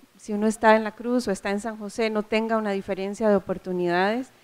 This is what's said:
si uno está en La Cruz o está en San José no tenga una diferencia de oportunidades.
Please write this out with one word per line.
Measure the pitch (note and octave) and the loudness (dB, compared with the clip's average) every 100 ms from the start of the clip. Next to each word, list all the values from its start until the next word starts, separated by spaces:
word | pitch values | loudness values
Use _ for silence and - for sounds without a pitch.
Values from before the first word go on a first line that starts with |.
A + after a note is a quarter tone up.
| - _ | -14 _
si | - | -8
uno | G#3 A3 | -2 0
está | G#3+ A3 A3 | 2 6 6
en | |
La | G#3+ | 4
Cruz | - A#3+ B3 A#3+ | -6 -2 -2 0
o | |
está | F#3+ G3+ | -4 -2
en | G3+ | -4
San | A3+ G#3+ | -4 -10
José | G#3 - A3 | -10 -4 -2
no | G#3+ | -2
tenga | G#3 A3 A3+ A3 | 0 -2 0 -2
una | G#3+ | 0
diferencia | G3 G3 F#3+ G3 G3+ A3 | -4 -4 -6 -6 0 2
de | G3+ | 4
oportunidades. | - F#3 F#3+ F3+ F3 F3 G3 A#3 C4 _ | 2 -6 -4 -2 0 2 2 0 -6 _